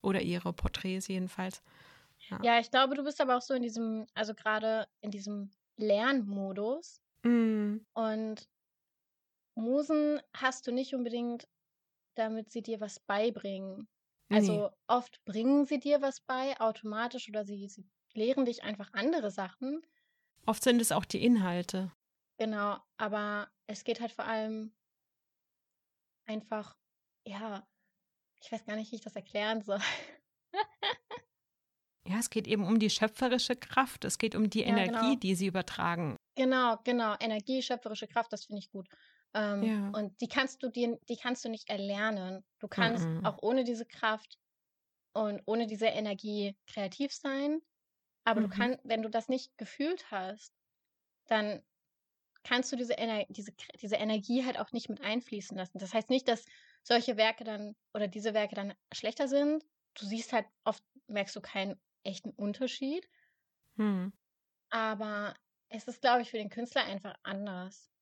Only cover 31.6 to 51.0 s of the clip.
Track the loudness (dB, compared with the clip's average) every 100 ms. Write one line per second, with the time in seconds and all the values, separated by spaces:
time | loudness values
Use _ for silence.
31.6 | _ _ _ _ -4 -2 0 -2 0 0
32.6 | 4 4 4 2 0 2 2 2 0 -2
33.6 | 0 2 2 0 -4 0 0 2 2 2
34.6 | 4 4 4 4 2 2 2 2 2 0
35.6 | -4 -2 -2 0 -2 -4 _ 0 4 6
36.6 | 4 2 2 2 2 0 -2 -2 0 -2
37.6 | 0 -4 -4 -8 -2 -2 -2 -4 -8 -10
38.6 | -10 -12 -12 -18 _ _ _ -2 0 2
39.6 | 2 2 0 -2 -4 -4 -2 0 0 0
40.6 | -6 0 0 0 _ -4 -2 -4 -4 -8
41.6 | -6 -4 -2 0 0 0 -4 -8 -12 _
42.6 | -8 2 4 4 0 0 -2 0 2 2
43.6 | 2 -2 -6 -2 0 0 -4 -20 _ _
44.6 | _ _ _ _ _ -2 -2 -2 -2 0
45.6 | 0 2 0 2 -2 -4 -4 -2 -2 -6
46.6 | -12 -6 -6 -2 -4 -4 -4 -2 0 -2
47.6 | -4 _ _ _ _ _ 2 2 2 2
48.6 | 0 0 0 -2 0 -2 0 -2 -2 _
49.6 | -16 -4 -2 -2 -4 -6 -6 -10 -16 _
50.6 | _ _ _ _